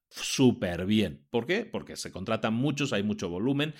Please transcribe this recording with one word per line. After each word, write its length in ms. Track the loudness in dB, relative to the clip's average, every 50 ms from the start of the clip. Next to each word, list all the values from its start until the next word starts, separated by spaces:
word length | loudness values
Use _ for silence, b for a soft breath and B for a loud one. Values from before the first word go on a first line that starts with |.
| _ _
súper 760 | -12 -10 -8 -2 2 6 6 6 6 4 0 -2 -2 -2 0
bien. 400 | 2 4 4 2 2 -2 -8 _ _
¿Por 160 | -2 -2 0
qué? 220 | 0 -2 -2 -2
Porque 280 | -4 -8 -8 -8 -10 -12
se 160 | -10 -10 -10
contratan 440 | -10 -8 -4 -2 -2 0 0 0 0
muchos, 400 | 2 0 0 0 0 -2 0 0
hay 80 | 0
mucho 260 | 0 0 -2 -2 -4 -4
volumen, 460 | -2 0 0 0 2 0 -2 -4 -6